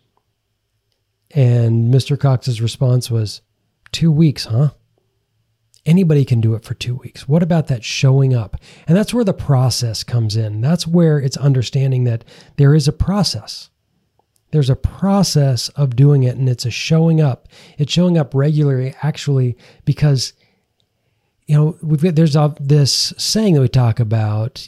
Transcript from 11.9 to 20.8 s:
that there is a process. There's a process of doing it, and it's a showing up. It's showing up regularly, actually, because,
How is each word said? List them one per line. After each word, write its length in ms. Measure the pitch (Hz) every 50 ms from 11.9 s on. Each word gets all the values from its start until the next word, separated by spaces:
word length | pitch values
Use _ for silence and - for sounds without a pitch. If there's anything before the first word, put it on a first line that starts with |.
| 131 127 123
that 200 | 120 117 113 - _ - - - _ _
there 180 | - 143 139 151
is 140 | 156 127 151
a 40 |
process. 760 | 147 - - 170 196 208 165 - - 110 - - - - - - _ _ _ _ _ _ _ _ _ _ _ _ _ _ _ _
There's 180 | - 156 135 127
a 60 | 127
process 920 | - - - - - 185 196 196 202 175 - - 151 143 135 127 117 - -
of 260 | - - 143 131 117
doing 260 | 120 143 143 147 135
it, 140 | 127 123 120
and 120 | 131 135 127
it's 160 | 123 - -
a 60 | 117
showing 500 | - - - - 160 160 165 165 160 156
up. 280 | 151 135 123 - _ _ _ - - - _ -
It's 140 | 143 -
showing 240 | - 170 180 180 170
up 160 | 165 143 -
regularly, 640 | - 135 139 156 151 151 151 143 135 127 131 131 - -
actually, 540 | - 151 147 - - 147 139 131 127 123 117 - _ - _ _ _
because, 480 | 151 139 - 147 147 139 123 - - - _ _ _ _ _ _ _ _ _